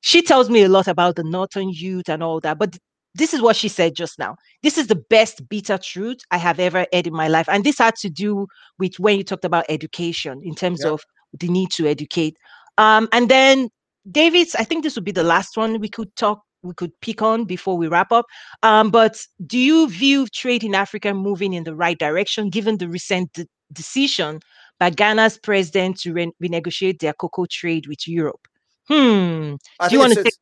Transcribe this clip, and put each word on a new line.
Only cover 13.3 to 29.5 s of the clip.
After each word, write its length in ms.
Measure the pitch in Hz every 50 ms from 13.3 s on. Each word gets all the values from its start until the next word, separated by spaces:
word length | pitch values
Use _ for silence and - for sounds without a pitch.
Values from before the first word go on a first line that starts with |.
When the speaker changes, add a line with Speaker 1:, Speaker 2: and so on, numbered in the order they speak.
Speaker 1:
then 380 | 262 262 262 269 269 269 254 233 _ _ _ _ _ _ _ 196
David, 380 | 175 302 320 330 320 359 381 - - -
I 60 | 226
think 180 | - 330 330
this 120 | 294 311 -
would 80 | 233 175
be 80 | 180
the 100 | 185 180
last 340 | 160 170 165 185 190 - -
one 240 | 220 220 226 220 226
we 80 | 202 208
could 260 | - - 220 185 _
talk, 260 | - 240 208 214 214 _ _ _ _
we 120 | - 180 175
could 180 | - 180 170 - _
pick 220 | - - 214 -
on 240 | 220 220 220 226 233
before 320 | 175 185 180 - 196 185 170
we 80 | 165 156
wrap 240 | 165 175 190 -
up. 140 | 240 233 233 _ - - - - - _
Um, 280 | - 226 214 - 220 214
but 260 | 180 233 226 220 214 - - _ _ _ 185
do 100 | 135 - 247
you 300 | 254 277 311 320 320 269
view 380 | 170 170 262 277 277 277 269 214
trade 360 | - - - 254 247 233 214
in 100 | 214 196
Africa 400 | 190 196 - - 208 - 208 202
moving 400 | 196 190 202 202 170 202 196 185
in 100 | 175 160
the 100 | 165 156
right 240 | 151 175 170 175 -
direction 520 | 160 147 151 175 208 - - - 214 202
given 260 | 165 220 202 220 220
the 120 | 190 180 170
recent 420 | 170 180 - - 196 180 180 160
de-, 140 | _ - 175 _ _ _ _ _
decision 680 | 147 - 160 - - 262 277 269 - - 175 151 156 160 _ _ _ _ _ _ _ _
by 120 | 180 180
Ghana's 480 | 165 - 208 202 214 220 220 226 220 -
president 600 | _ - 208 196 185 160 - 196 185 185 185 -
to 120 | - 175
re-, 200 | 165 170 175 170 165 _
renegotiate 560 | 170 180 165 170 156 175 160 - 190 190 185 151
their 160 | - 156 147
cocoa 320 | _ - 170 - - 180
trade 400 | 175 - - - 170 165 160 151
with 200 | 139 151 - -
Europe? 400 | 165 170 170 156 147 - - _ _ _ _ _ _ _ _ _ _
Hmm. 680 | 285 311 277 240 220 196 185 175 165 160 156 147